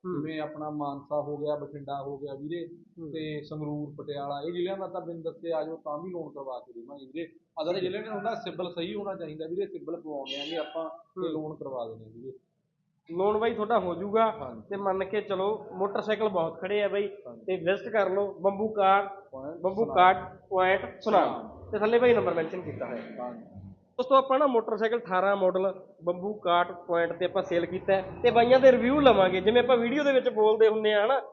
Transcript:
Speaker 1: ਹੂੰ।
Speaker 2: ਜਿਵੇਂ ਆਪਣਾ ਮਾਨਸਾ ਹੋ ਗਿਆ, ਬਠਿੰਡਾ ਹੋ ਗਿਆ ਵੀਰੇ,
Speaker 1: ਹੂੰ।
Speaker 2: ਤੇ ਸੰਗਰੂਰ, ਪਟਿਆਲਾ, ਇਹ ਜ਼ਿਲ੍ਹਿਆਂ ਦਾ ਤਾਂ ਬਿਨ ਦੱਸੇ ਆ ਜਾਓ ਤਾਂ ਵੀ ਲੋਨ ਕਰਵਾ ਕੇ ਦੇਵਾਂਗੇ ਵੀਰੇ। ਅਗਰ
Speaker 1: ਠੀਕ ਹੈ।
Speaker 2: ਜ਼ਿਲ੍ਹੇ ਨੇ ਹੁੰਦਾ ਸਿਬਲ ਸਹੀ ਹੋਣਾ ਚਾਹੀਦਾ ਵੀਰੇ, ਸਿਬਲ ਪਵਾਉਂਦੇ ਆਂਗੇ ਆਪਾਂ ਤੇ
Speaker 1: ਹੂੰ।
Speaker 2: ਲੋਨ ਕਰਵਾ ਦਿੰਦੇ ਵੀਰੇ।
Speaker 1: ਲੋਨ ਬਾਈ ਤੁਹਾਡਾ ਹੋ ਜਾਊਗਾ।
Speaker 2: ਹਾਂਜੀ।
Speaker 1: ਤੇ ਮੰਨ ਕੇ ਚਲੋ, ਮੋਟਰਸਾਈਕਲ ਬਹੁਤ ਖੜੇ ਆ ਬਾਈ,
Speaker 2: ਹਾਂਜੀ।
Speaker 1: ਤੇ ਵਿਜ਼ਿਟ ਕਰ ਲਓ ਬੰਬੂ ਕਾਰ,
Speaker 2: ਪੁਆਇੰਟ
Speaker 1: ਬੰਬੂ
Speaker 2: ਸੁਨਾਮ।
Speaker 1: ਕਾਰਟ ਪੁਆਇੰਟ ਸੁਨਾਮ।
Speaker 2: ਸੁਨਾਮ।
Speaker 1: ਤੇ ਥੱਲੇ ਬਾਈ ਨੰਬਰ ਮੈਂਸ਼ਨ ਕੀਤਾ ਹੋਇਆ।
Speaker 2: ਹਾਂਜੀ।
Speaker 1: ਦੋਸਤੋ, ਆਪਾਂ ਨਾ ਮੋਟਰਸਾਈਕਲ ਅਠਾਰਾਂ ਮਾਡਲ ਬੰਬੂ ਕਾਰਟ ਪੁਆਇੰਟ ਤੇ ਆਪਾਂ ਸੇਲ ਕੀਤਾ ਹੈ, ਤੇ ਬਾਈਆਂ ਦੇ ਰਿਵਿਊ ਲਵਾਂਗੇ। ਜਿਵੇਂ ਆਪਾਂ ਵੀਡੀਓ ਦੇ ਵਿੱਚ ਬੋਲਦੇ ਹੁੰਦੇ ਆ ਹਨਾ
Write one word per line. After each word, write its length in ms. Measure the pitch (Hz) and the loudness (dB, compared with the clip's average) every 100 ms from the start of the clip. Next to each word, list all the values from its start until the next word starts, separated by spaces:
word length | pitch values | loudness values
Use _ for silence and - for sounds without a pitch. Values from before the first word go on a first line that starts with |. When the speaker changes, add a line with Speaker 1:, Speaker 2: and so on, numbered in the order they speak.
| 185 | -6
Speaker 1:
ਹੂੰ। 80 | |
Speaker 2:
ਜਿਵੇਂ 260 | 165 151 156 | -6 -6 -6
ਆਪਣਾ 300 | 151 151 151 | -8 -8 -8
ਮਾਨਸਾ 500 | 151 143 139 139 147 | -6 -6 -8 -6 -4
ਹੋ 160 | 147 147 | -4 -6
ਗਿਆ, 180 | 147 147 | -4 -4
ਬਠਿੰਡਾ 460 | 143 147 139 139 | -6 -12 -10 -8
ਹੋ 140 | 135 139 | -8 -10
ਗਿਆ 160 | 143 | -10
ਵੀਰੇ, 300 | 135 147 175 160 - _ - | -10 -8 -8 -10 -16 _ -16
Speaker 1:
ਹੂੰ। 120 | 160 | -12
Speaker 2:
ਤੇ 320 | 160 156 151 | -8 -8 -8
ਸੰਗਰੂਰ, 520 | 151 156 147 147 147 147 | -8 -8 -6 -6 -8 -10
ਪਟਿਆਲਾ, 420 | 151 143 139 143 | -10 -8 -6 -6
ਇਹ 100 | 156 | -6
ਜ਼ਿਲ੍ਹਿਆਂ 240 | 175 180 196 | -4 -4 -6
ਦਾ 100 | 185 | -8
ਤਾਂ 140 | 185 | -8
ਬਿਨ 220 | 165 170 | -10 -8
ਦੱਸੇ 300 | 160 - 165 | -10 -8 -4
ਆ 100 | 160 | -2
ਜਾਓ 120 | 156 160 | -4 -8
ਤਾਂ 220 | 151 151 | -8 -8
ਵੀ 120 | 185 | -6
ਲੋਨ 220 | 175 151 | -8 -10
ਕਰਵਾ 260 | 143 135 123 | -10 -10 -10
ਕੇ 140 | 123 | -12
ਦੇਵਾਂਗੇ 340 | 120 117 143 131 | -18 -16 -18 -12
ਵੀਰੇ। 200 | 147 165 _ _ - | -10 -10 _ _ -6
ਅਗਰ 100 | 156 | -4
Speaker 1:
ਠੀਕ 40 | 190 | -2
ਹੈ। 40 | |
Speaker 2:
ਜ਼ਿਲ੍ਹੇ 220 | 180 202 | -2 -4
ਨੇ 60 | 220 | -6
ਹੁੰਦਾ 260 | 202 214 | -6 -4
ਸਿਬਲ 380 | 220 185 156 175 | -4 -8 -8 -8
ਸਹੀ 220 | 170 170 | -6 -6
ਹੋਣਾ 200 | 208 202 | -6 -8
ਚਾਹੀਦਾ 320 | 190 160 156 160 | -8 -10 -10 -8
ਵੀਰੇ, 200 | 175 196 | -6 -6
ਸਿਬਲ 340 | 170 143 165 | -8 -10 -10
ਪਵਾਉਂਦੇ 400 | 156 143 135 139 | -8 -10 -8 -10
ਆਂਗੇ 160 | 147 165 | -6 -6
ਆਪਾਂ 320 | 151 165 160 | -6 -8 -8
ਤੇ 320 | - _ 185 | -12 _ -8
Speaker 1:
ਹੂੰ। 100 | 165 | -6
Speaker 2:
ਲੋਨ 260 | 156 156 147 | -4 -8 -10
ਕਰਵਾ 300 | 143 127 113 | -10 -8 -8
ਦਿੰਦੇ 220 | 113 110 | -12 -18
ਵੀਰੇ। 220 | 117 - - _ _ _ _ _ _ - | -16 -16 -16 _ _ _ _ _ _ -10
Speaker 1:
ਲੋਨ 280 | 170 196 214 | 0 2 2
ਬਾਈ 160 | 226 | 0
ਤੁਹਾਡਾ 240 | 226 214 226 | -2 0 0
ਹੋ 160 | 180 | 0
ਜਾਊਗਾ। 360 | 170 202 220 220 | -4 0 2 2
Speaker 2:
ਹਾਂਜੀ। 320 | - 131 113 104 | 0 -10 -12 -10
Speaker 1:
ਤੇ 60 | 196 | -4
ਮੰਨ 280 | 196 185 | -2 -2
ਕੇ 160 | 190 208 | -2 -4
ਚਲੋ, 480 | 202 190 196 220 - | -2 -2 -2 -2 -8
ਮੋਟਰਸਾਈਕਲ 560 | 185 202 202 208 208 214 | -4 -2 -2 -2 0 0
ਬਹੁਤ 320 | 185 165 160 | 0 -2 -4
ਖੜੇ 220 | 190 208 | -2 0
ਆ 60 | 202 | 0
ਬਾਈ, 200 | 202 202 - - | 0 -4 -8 -16
Speaker 2:
ਹਾਂਜੀ। 180 | 120 | -12
Speaker 1:
ਤੇ 120 | - 185 | -4 -2
ਵਿਜ਼ਿਟ 320 | 165 190 214 | 0 0 0
ਕਰ 220 | 214 190 | 0 2
ਲਓ 220 | 190 202 | 0 -2
ਬੰਬੂ 360 | 165 190 196 220 | 0 0 0 -2
ਕਾਰ, 380 | 208 190 196 196 | 2 4 4 2
Speaker 2:
ਪੁਆਇੰਟ 540 | - - 131 139 170 | -10 -14 -12 -12 -4
Speaker 1:
ਬੰਬੂ 220 | 180 196 | -2 0
Speaker 2:
ਸੁਨਾਮ। 140 | 226 180 | 2 8
Speaker 1:
ਕਾਰਟ 440 | 185 190 - - _ | 8 6 -4 -16 _
ਪੁਆਇੰਟ 540 | 190 185 190 - - | 2 4 2 -2 -6
ਸੁਨਾਮ। 400 | 220 196 135 123 | 4 4 4 0
Speaker 2:
ਸੁਨਾਮ। 280 | - - - | -10 -16 -6
Speaker 1:
ਤੇ 60 | 208 | -2
ਥੱਲੇ 200 | 214 240 | 2 4
ਬਾਈ 160 | 247 | 6
ਨੰਬਰ 200 | 226 185 | 4 2
ਮੈਂਸ਼ਨ 260 | 170 160 185 | -2 -4 -6
ਕੀਤਾ 260 | 160 113 127 | -8 -8 -8
ਹੋਇਆ। 140 | 117 113 113 | -8 -10 -12
Speaker 2:
ਹਾਂਜੀ। 200 | 123 117 - - - | -12 -12 -16 -18 -18
Speaker 1:
ਦੋਸਤੋ, 440 | - _ - 254 | -20 _ -6 4
ਆਪਾਂ 240 | 269 269 262 | 4 6 4
ਨਾ 80 | 294 | 4
ਮੋਟਰਸਾਈਕਲ 520 | 233 220 208 220 233 | 2 0 -2 0 -2
ਅਠਾਰਾਂ 380 | 226 185 190 202 | 0 2 2 4
ਮਾਡਲ 500 | 185 185 190 180 - - | 2 2 0 -4 -16 -6
ਬੰਬੂ 300 | 165 175 196 | -4 -4 -4
ਕਾਰਟ 380 | 208 180 175 175 | -4 2 4 4
ਪੁਆਇੰਟ 400 | 175 - 170 170 | -4 -2 0 0
ਤੇ 120 | 170 | 0
ਆਪਾਂ 180 | 180 190 | -2 -2
ਸੇਲ 240 | 185 175 170 | 0 0 0
ਕੀਤਾ 280 | 180 - | -4 0
ਹੈ, 100 | 190 190 - | 0 0 0
ਤੇ 80 | 240 | 4
ਬਾਈਆਂ 300 | 233 233 262 | 6 8 10
ਦੇ 120 | 262 | 10
ਰਿਵਿਊ 280 | 247 233 294 | 8 4 6
ਲਵਾਂਗੇ। 400 | 277 202 185 185 | 8 8 6 4
ਜਿਵੇਂ 220 | 185 240 | 4 4
ਆਪਾਂ 140 | 240 247 | 6 4
ਵੀਡੀਓ 280 | 233 277 | 4 2
ਦੇ 80 | 285 | 4
ਵਿੱਚ 160 | 254 240 | 4 2
ਬੋਲਦੇ 400 | 214 214 220 220 | 4 4 4 0
ਹੁੰਦੇ 260 | 220 214 | 0 2
ਆ 100 | 208 | 2
ਹਨਾ 180 | 220 269 - | 2 0 -2